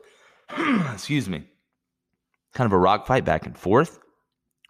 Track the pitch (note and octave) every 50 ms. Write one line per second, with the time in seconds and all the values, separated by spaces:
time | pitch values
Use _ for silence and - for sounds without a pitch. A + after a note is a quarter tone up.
0 | - _ _ _ _ _ _ _ _ - - - E4 D4+ B3+ G3+ E3 C3+ A2+ F#2+
1 | - - D3 C#3+ A2 G2 F2 D2 - - _ _ _ _ _ _ _ _ _ _
2 | _ _ _ _ _ _ _ _ _ _ - - B2 A2 F#2+ F#2 F2+ F#2 G#2 G#2+
3 | - - B2+ C3 - D#2 D#2+ D#2 - - A#1+ - - F2+ G#2 C3 E3 - - -
4 | _ _ _ _ _ _ _ _ _ _ _ _ _